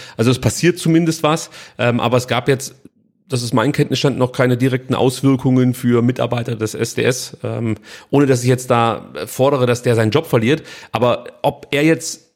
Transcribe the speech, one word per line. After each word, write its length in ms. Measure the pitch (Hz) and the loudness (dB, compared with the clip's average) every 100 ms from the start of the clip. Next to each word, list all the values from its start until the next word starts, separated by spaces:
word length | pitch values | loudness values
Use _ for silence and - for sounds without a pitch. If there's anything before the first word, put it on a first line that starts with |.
| - - | -10 -2
Also 120 | 117 | 0
es 80 | 127 | 2
passiert 400 | 113 - 165 175 | -2 0 0 2
zumindest 440 | 165 160 165 160 | 2 2 2 0
was, 260 | 151 160 - - - - | 0 -2 -6 -18 -14 -4
ähm, 200 | 120 120 | 0 0
aber 200 | 117 123 | 2 0
es 100 | 123 | 0
gab 180 | 120 127 | -2 0
jetzt, 280 | 131 - - - _ _ _ - | -2 -4 -16 -20 _ _ _ -8
das 160 | 123 | -6
ist 120 | 120 | -2
mein 180 | 120 123 | 0 0
Kenntnisstand, 460 | 147 120 131 143 120 | 0 -2 0 0 0
noch 140 | 123 | -2
keine 260 | - 127 123 | 0 0 2
direkten 360 | 131 127 131 | 0 -2 -2
Auswirkungen 800 | 127 127 131 135 131 131 127 127 | 0 0 2 0 2 2 2 2
für 300 | 123 123 120 | 0 0 2
Mitarbeiter 540 | 120 123 120 120 113 113 | 2 0 -2 -2 -4 -6
des 180 | 107 | -4
S 200 | - - | -4 -4
D 100 | - | -2
S, 340 | 117 131 - - | -2 -2 -6 -10
ähm, 340 | 110 117 117 104 - - - | -8 -6 -4 -6 -10 -20 0
ohne 160 | 139 139 | 2 4
dass 160 | 123 | 2
ich 80 | 120 | 2
jetzt 200 | 127 127 | 0 2
da 360 | 117 117 95 50 67 | 2 2 -2 -8 -12
fordere, 400 | 101 - 135 143 | -8 0 0 2
dass 160 | 123 120 | 0 0
der 140 | 127 | 0
seinen 160 | 117 110 | 2 2
Job 160 | 143 - | 0 0
verliert. 360 | 123 110 160 - - - | 0 2 0 -4 -20 -6
Aber 320 | 110 120 113 - - | 0 0 0 -6 -4
ob 280 | 135 131 - | -4 -4 -4
er 140 | 143 | 0
jetzt 360 | 156 160 - - _ | 2 0 -4 -14 _